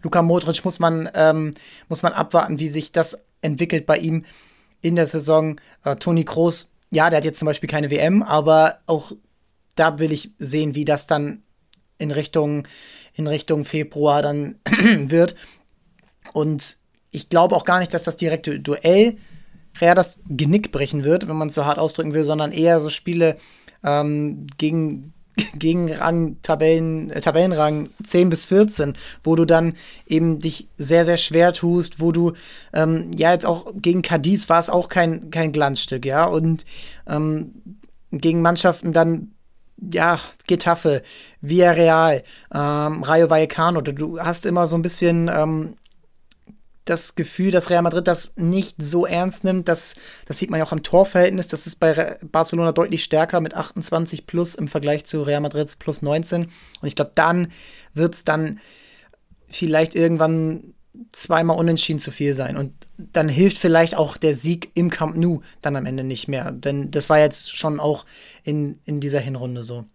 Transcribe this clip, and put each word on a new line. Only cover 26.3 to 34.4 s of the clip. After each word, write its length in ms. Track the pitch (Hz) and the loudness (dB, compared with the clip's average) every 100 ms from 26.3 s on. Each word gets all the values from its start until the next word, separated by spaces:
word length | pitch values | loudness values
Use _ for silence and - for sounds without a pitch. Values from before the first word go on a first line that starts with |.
| - | -6
Tabellen-, 680 | - 156 160 160 160 160 156 | -4 0 4 2 0 -4 -6
äh, 100 | 151 | -4
Tabellenrang 680 | - 156 185 165 151 151 151 _ | 0 2 2 2 0 0 -6 _
zehn 260 | - 180 180 | -2 2 4
bis 160 | 160 - | 4 4
vierzehn, 480 | 190 214 - 143 139 - - | 4 4 2 -4 -4 -14 -6
wo 120 | - 165 | 0 2
du 100 | 165 | 6
dann 300 | 165 165 160 - - - | 4 4 -4 -16 -20 -2
eben 340 | 160 165 156 | 0 2 0
dich 280 | 165 - - - | -4 -8 -14 -10
sehr, 300 | 135 165 170 | 2 4 4
sehr 120 | 170 | 2
schwer 360 | - 160 175 | 2 4 4
tust, 460 | 170 170 175 170 - | 4 0 0 0 0
wo 120 | 165 | 0
du, 220 | 165 170 165 - - - | 2 0 -2 -16 -20 -6
ähm, 380 | - 160 160 170 165 | 0 0 0 -4 0
ja, 160 | 160 | 2
jetzt 140 | 175 - | 2 2
auch 260 | 170 - 196 | -4 -6 -4
gegen 260 | 170 180 | 0 0
Cadiz 480 | 170 170 147 202 | 0 0 2 0